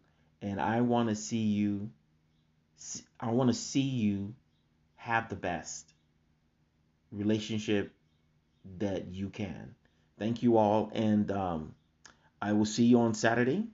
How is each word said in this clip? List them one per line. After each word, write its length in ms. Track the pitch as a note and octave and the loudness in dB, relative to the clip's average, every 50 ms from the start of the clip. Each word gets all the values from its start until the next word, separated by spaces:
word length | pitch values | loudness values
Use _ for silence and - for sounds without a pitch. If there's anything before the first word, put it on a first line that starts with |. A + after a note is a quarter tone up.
| _ _ _ _ _ _ _ - - | _ _ _ _ _ _ _ -10 -8
And 180 | G2+ G2+ G2 | -6 -4 -2
I 200 | C#2 G2 A2 A#2 | -2 0 0 2
wanna 340 | A#2+ A#2+ A#2+ A#2+ A#2 A2+ G#2+ | 2 2 2 2 2 0 -2
see 240 | G#2+ - - A#2 A2+ | -4 -4 -6 -4 -2
you, 500 | A2 G#2+ G#2 G#2 G#2 G2+ G2+ G2+ G2+ A#2 - _ _ _ _ _ _ _ _ _ _ _ _ _ _ _ _ | 0 0 0 0 0 0 -2 -4 -6 -10 -12 _ _ _ _ _ _ _ _ _ _ _ _ _ _ _ _
s-, 260 | _ - - - - - _ _ - | _ -16 -14 -14 -14 -16 _ _ -8
I 100 | - A#2 | -4 0
wanna 240 | A2+ B2 C3+ B2 A#2 | 0 2 4 4 2
see 260 | - - - - C#3 | 2 -2 -4 -2 0
you 540 | C3+ C#3 C3 B2 G#2+ G#2 G2+ G2 G2 G2+ B2 - _ _ _ _ _ _ _ _ _ _ _ | 0 0 0 0 0 0 0 0 -4 -8 -10 -16 _ _ _ _ _ _ _ _ _ _ _
have 320 | _ - A#2+ A#2 A2+ A2 - | _ -6 0 0 0 0 -2
the 80 | G#2 | -8
best 560 | F#2 - F#2 F2 D#2 C#2+ - - - - _ _ _ _ _ _ _ _ _ _ _ _ _ _ _ _ _ _ _ _ _ _ _ _ - - | -6 -4 -4 -4 -4 -6 -8 -12 -14 -14 _ _ _ _ _ _ _ _ _ _ _ _ _ _ _ _ _ _ _ _ _ _ _ _ -14 -8
relationship 800 | G2+ G2+ G#2 G#2+ A2 G#2+ - A2+ G#2+ G#2 A2 G#2+ G2+ G2 - - _ _ _ _ _ _ _ _ _ _ _ _ _ - G2 F#2 F2 | -2 0 2 2 0 0 -4 -4 -4 0 0 0 0 0 -2 -8 _ _ _ _ _ _ _ _ _ _ _ _ _ -20 -16 -10 -6
that 280 | G#2 G2+ F#2+ F2 D#2 | -4 -4 -2 -4 -6
you 220 | F2+ F2+ F#2+ G2 G2 | -8 -10 -8 -8 -8
can. 460 | - - G#2+ F#2 D#2 G#1 G#1+ - - _ _ _ _ _ _ _ _ - | -6 -8 -8 -8 -8 -10 -14 -16 -18 _ _ _ _ _ _ _ _ -6
Thank 240 | G2+ A2 A#2 A2 A#2+ | -4 -4 -2 0 2
you 160 | A#2+ A#2 A2+ | 4 6 6
all, 320 | G#2+ G#2 G#2 G#2+ G#2 G#2+ - | 6 6 4 2 0 0 -2
and, 380 | - A2+ G#2+ G#2+ G#2 G#2 F#2 | -2 0 2 4 2 2 2
um, 440 | G2 G2 F#2+ F2+ E2+ D#2+ D#2 - - _ _ _ _ _ _ - - _ _ _ _ - G#2 | -2 -2 -2 -4 -4 -6 -6 -10 -14 _ _ _ _ _ _ -20 -20 _ _ _ _ -8 -2
I 100 | G2+ G#2+ | 0 2
will 140 | G#2+ G#2+ | 2 2
see 180 | G#2+ - - A#2 | 2 2 2 4
you 140 | A#2 B2 A#2+ | 6 6 6
on 160 | A#2 A2+ A2 | 6 4 0
Saturday 500 | - - A2+ A#2 B2 B2 B2 C#3+ G3 A3 - | 2 0 2 2 2 2 2 0 -2 -4 -6